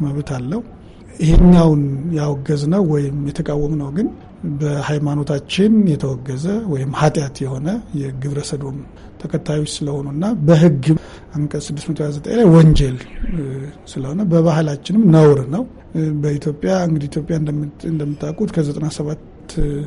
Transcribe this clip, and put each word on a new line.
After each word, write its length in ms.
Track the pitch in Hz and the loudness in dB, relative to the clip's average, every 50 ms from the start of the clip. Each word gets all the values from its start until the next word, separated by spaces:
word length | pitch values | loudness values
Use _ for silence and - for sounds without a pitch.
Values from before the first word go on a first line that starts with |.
መብት 280 | 151 143 139 147 143 - | -4 -4 -4 -6 -6 -6
አለው። 300 | 139 127 123 131 180 240 240 - - - - - - - - - - | -6 -8 -6 -6 -6 -8 -8 -10 -18 -20 -20 -20 -20 -20 -20 -18 -8
ይሄኛውን 680 | - 160 156 160 - 175 180 180 175 170 160 151 143 143 139 139 135 147 170 | -2 2 6 6 8 8 8 8 8 6 6 4 2 0 -2 -4 -4 -6 -4
ያወገዝነው 720 | 165 151 147 147 143 135 135 - 151 143 143 147 180 208 196 | -4 -2 -2 -2 -4 -4 -4 -4 -2 -2 0 0 0 0 2
ወይም 320 | 156 151 147 143 139 143 147 143 | 0 0 0 -2 -2 -4 -4 -6
የተቃወምነው 640 | 143 143 - 156 - 147 147 147 143 156 147 143 139 | -6 -6 -6 -6 -4 -2 -2 -2 -2 -2 -4 -6 -6
ግን 160 | 143 185 233 339 - - - - - - - 160 147 | -4 -4 -4 -4 -6 -8 -20 -20 -18 -10 -8 -8 -6
በሃይማኖታችን 1160 | 139 151 147 147 147 127 135 151 147 147 143 147 147 143 143 147 139 - - - 180 196 214 226 214 196 | -4 -4 -4 -4 -4 -4 -4 -4 -2 -2 -2 -2 -2 -4 -4 -4 -6 -6 -6 -2 2 2 4 4 4 4
የተወገዘ 580 | 175 147 - - 135 131 123 - 139 127 131 156 185 202 226 226 | 2 0 0 -2 -4 -6 -6 -8 -8 -8 -6 -4 -4 -4 -4 -4
ወይም 240 | 190 147 131 135 147 120 | -4 -4 -4 -4 -4 -2
ኃጢአት 420 | - 147 156 151 165 143 135 - - | 0 0 0 0 0 -4 -4 -6 -8
የሆነ 280 | 139 131 135 131 151 170 214 240 - - - | -8 -8 -6 -6 -4 -4 -4 -6 -8 -8 -8
የግብረ 440 | 143 135 135 131 131 135 143 139 143 135 | -8 -8 -6 -8 -8 -8 -6 -6 -6 -6
ሰዶም 340 | - 156 135 143 135 131 - - - - - - - - | -6 -8 -8 -8 -10 -10 -12 -14 -16 -20 -20 -20 -20 -20
ተከታዮች 520 | - - 147 - 151 - - 151 151 151 147 | -14 -12 -6 -6 -6 -4 -2 -4 -2 -4 -4
ስለሆኑና 540 | - - 156 143 143 143 139 139 139 151 180 214 240 165 | -6 -6 -6 -6 -6 -6 -6 -6 -6 -4 -2 -2 -2 0
በሕግ 420 | 147 151 170 151 170 175 143 131 127 147 156 - - - - - - - - | 4 4 6 6 6 4 4 2 2 0 0 0 -2 -10 -20 -20 -18 -10 -6
አንቀጽ 300 | 147 147 147 - 151 - | -6 -4 -4 -4 -8 -8
ስድስት 240 | - 143 147 - | -8 -10 -10 -8
መቶ 120 | - 151 151 | -8 -6 -4
ሃያ 120 | 151 147 | -4 -6
ዘጠኝ 240 | 147 147 - - - | -6 -8 -6 -2 0
ላይ 120 | 233 233 175 | 4 6 8
ወንጀል 480 | 160 165 160 156 147 143 143 131 127 123 - - - - - - 190 165 139 135 131 135 135 147 - - - | 8 10 8 8 8 6 4 2 -2 -6 -10 -12 -10 -8 -6 -4 -4 -4 -6 -6 -8 -10 -12 -12 -16 -18 -18
ስለሆነ 360 | - - 143 127 135 147 196 214 | -12 -10 -8 -8 -6 -4 -2 0
በባህላችንም 800 | 170 165 165 160 170 147 160 160 151 143 139 - - 180 220 226 175 | 2 2 4 4 4 4 2 0 0 -2 -6 -4 0 2 4 6 8
ነውር 280 | 160 160 156 147 143 131 123 | 8 8 8 8 6 4 2
ነው። 160 | 123 143 208 254 - - - - - - 165 156 156 151 | -4 -4 -4 -6 -6 -10 -20 -18 -8 -4 -4 -2 -2 -2
በኢትዮጵያ 540 | 147 143 147 147 143 - 156 147 - - 185 190 185 | -2 -2 -2 -2 -2 -4 -6 -6 -4 -2 0 0 0
እንግዲህ 260 | 180 170 160 151 143 | 0 0 0 -2 -2
ኢትዮጵያ 280 | 143 - 160 143 - 165 | -4 -6 -6 -4 -4 -2
እንደምት-፣ 480 | 156 156 151 147 147 151 147 - - - | -2 -2 -2 -4 -4 -6 -6 -10 -10 -6
እንደምታውቁት 640 | 165 165 156 147 147 147 143 - 147 165 - 214 - | -4 -4 -4 -4 -4 -6 -6 -6 -8 -4 -4 -4 -2
ከዘጠና 360 | - 170 151 143 143 156 151 156 | 0 -2 -2 -2 -2 -4 -6 -6
ሰባት 320 | - - 151 151 156 - - - - - - - - 165 147 147 143 143 147 | -6 -6 -6 -8 -8 -10 -12 -20 -20 -20 -18 -10 -2 -2 -2 -2 -2 -6 -8